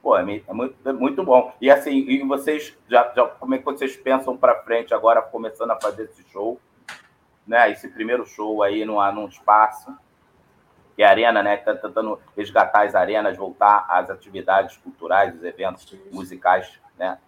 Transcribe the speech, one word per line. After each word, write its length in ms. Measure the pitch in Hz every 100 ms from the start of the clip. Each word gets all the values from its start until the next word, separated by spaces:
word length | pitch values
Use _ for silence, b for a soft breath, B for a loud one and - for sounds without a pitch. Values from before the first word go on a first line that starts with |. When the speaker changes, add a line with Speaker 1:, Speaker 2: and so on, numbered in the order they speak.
Speaker 1:
Pô, 140 | 117 101
é 80 |
mei-, 200 | 92 104 -
é 40 |
muito, 360 | 104 131 - 131
é 40 |
muito 300 | 127 131 139
bom. 300 | 131 127 120 -
E 100 | 127
assim, 200 | 139 151
e 320 | 135 127 135
vocês 520 | 135 139 156 151 - _ _
já, 240 | 202 -
já, 120 | - 120
como 280 | - 131
é 40 | 135
que 60 |
vocês 320 | - 139 135 -
pensam 400 | 131 131 131 123
pra 260 | 123 120
frente 320 | - 117 117
agora, 260 | 110 110 113
começando 520 | - 113 113 - 117
a 80 | 110
fazer 240 | 107 101
esse 200 | 110 _ _
show? 300 | 98 107 123 _ _ - - _ _ _ _ -
Né? 240 | 117 113
Esse 180 | 101 -
primeiro 360 | - 110 120
show 380 | 117 - 107 107
aí 220 | 101 107
num, 160 | 107 104 101
num 160 | 104 104
espaço, 680 | - - 107 107 - - 269 _ _ _ _ _ _ _ _ _ -
que 60 |
é 40 | 104
a 40 |
arena, 320 | 98 117 110
né? 140 | 101 101
Tá 180 | -
tentando 440 | 104 107 110 110 104 _ -
resgatar 500 | 101 107 98 107 104
as 80 |
arenas, 420 | 95 92 107 104 92
voltar 500 | 95 90 104 104 92
às 200 | 90 90
atividades 680 | 95 - 95 - 95 95 -
culturais, 560 | - _ 82 95 95
os 100 | 85
eventos 380 | 87 87 95 90 -
Speaker 2:
Sim, 80 | 95
sim. 140 | 95
Speaker 1:
musicais, 600 | 95 90 90 92 92 92 _ _ _
né? 200 | 92 90